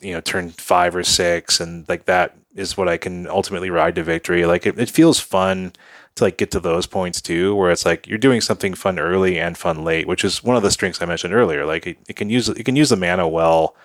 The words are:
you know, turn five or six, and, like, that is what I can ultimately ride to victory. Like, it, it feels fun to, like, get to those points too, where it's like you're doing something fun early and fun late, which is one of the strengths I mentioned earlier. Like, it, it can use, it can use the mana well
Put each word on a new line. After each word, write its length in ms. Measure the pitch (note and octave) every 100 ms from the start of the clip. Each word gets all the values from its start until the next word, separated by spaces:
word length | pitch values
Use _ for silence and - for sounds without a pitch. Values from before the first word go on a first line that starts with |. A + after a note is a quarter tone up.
you 100 | G2
know, 80 | E2
turn 300 | - F#2+ F2
five 440 | - - F2+ F2 F2+
or 80 |
six, 560 | F2 - F2 E2+ - -
and, 300 | E2+ E2+ D#2+
like, 160 | E2+ -
that 300 | F2+ E2+ - _
is 240 | G2 F#2+ -
what 100 | F2+
I 100 | E2+
can 280 | F#2+ F2+ E2+
ultimately 460 | F#2 F#2+ F#2 F#2
ride 240 | E2+ E2 E3+
to 80 |
victory. 420 | E2+ E2 - F3 A#2+
Like, 220 | - G#2
it, 100 | G#2
it 140 | A#2+
feels 280 | - E3 C3
fun 540 | - F#2+ F#2+ F#2+ F2+ - - - - -
to, 100 | G2
like, 120 | -
get 140 | G#2
to 80 | F#2+
those 260 | E2+ E2 -
points 340 | G2 F2+ -
too, 360 | - E2+ F#2+ G2+
where 160 | F2+
it's 160 | E2+ F2
like 180 | E2+ -
you're 140 | A2
doing 220 | C3 A#2
something 340 | - G#2+ G2 F2+
fun 240 | G2 F#2
early 400 | F2 F#3+ F#3+ E3+
and 180 | E3+ -
fun 260 | F2 D#2
late, 220 | D#2+ D#2+ -
which 160 | F2+
is 200 | G2 -
one 120 | A#2 B2
of 60 |
the 80 | G2
strengths 320 | - F#2+ -
I 40 | F2
mentioned 280 | E2+ E2+
earlier. 320 | A2 G2+ D2 D2
Like, 220 | E2 F#2
it, 100 | - -
it 80 | -
can 140 | G#2
use, 180 | A#2+ A2
it 180 | - A#2
can 100 | C3+
use 140 | D3
the 80 | G#2+
mana 300 | F2 - -
well 480 | E3 E3 E3 D#3+ -